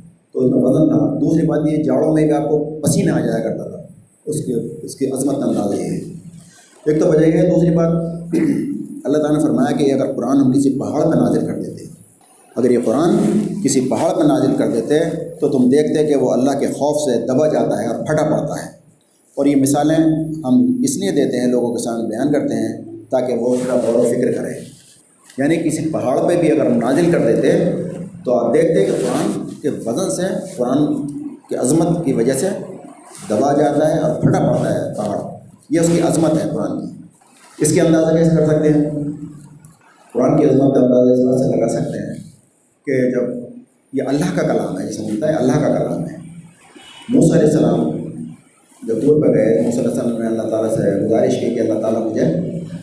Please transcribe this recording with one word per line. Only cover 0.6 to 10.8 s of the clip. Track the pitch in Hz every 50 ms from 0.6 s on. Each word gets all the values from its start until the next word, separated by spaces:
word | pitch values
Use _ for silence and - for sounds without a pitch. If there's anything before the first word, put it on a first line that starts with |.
| 123 - 143 147 156 -
تھا۔ | - - - - - -
دوسری | 143 160 160 165 -
بات | 151 151 151 156
یہ، | 151 156 151 -
جاڑوں | 135 127 139 156 165 160
میں | 156 156
بھی | 151 151
آپ | 151 151 156
کو | 151 151 -
پسینہ | - - - - 170 170 196 185 165
آ | 165 156
جایا | - 117 113 -
کرتا | - - - - -
تھا، | - - - - - - - - _ _ _ -
اس | 151 151 143 123
کے، | 127 117 113 - - - - -
اس | - -
کی | - 135
عظمت | 131 131 127 135 143 - -
کا | 117
اندازہ | 113 107 104 104 101 98
یہ | - - -
ہے۔ | - - - - - - - - - - - - - - - - - - -
ایک | 151 151 156
تو | 175 175
وجہ | 160 156 160
یہ | 160 165
ہے، | 170 175 170
دوسری | 160 165 170 170
بات | 165 165 165 165 170 165 165 165 - - - - 165 165 165 147 135 - - - - - - - - - -
اللہ | 123 143 151
تعالیٰ | 147 147 151 151
نے | -
فرمایا | 131 - 127 - - -
کہ | - 147 139 135
اگر | 127 135 - -
قرآن | - 117 123 139
ہم | 139 135 127 131
کسی | 139 135 135 123
پہاڑ | 120